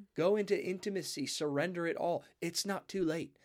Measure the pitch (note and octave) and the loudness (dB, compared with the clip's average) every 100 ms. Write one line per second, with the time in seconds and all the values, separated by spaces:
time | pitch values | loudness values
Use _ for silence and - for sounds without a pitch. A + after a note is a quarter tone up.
0 | - - E3+ G#3+ G3+ F#3+ - F#3 G#3 G3 | -10 2 4 4 4 0 0 -4 -2 -4
1 | D3 - C3 - D3+ C#3+ F3 F3 E3+ - | -4 -4 -4 -2 0 2 0 0 -2 0
2 | E3+ E3 - - E3+ E3+ G3+ F#3+ - G3 | 0 0 -4 -6 -4 -2 -2 -2 -4 0
3 | E3 E3 - - | 2 0 -2 -10